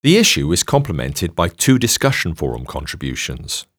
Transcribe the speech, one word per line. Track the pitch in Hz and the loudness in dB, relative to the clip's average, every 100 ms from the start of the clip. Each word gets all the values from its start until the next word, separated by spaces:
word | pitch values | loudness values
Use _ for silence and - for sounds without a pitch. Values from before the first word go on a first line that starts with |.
The | 139 196 | 6 6
issue | 214 - 71 | 4 2 0
is | 87 | 0
complemented | - 143 143 78 64 71 87 | 2 0 0 -4 -4 -4 -4
by | - 87 | 0 -2
two | - - 131 | 2 2 4
discussion | 120 - 135 131 90 | 2 2 0 0 -4
forum | 82 69 58 64 | -4 -4 -4 -8
contributions. | 71 76 76 71 62 - - - - - | -10 -10 -8 -8 -6 -8 -10 -8 -10 -10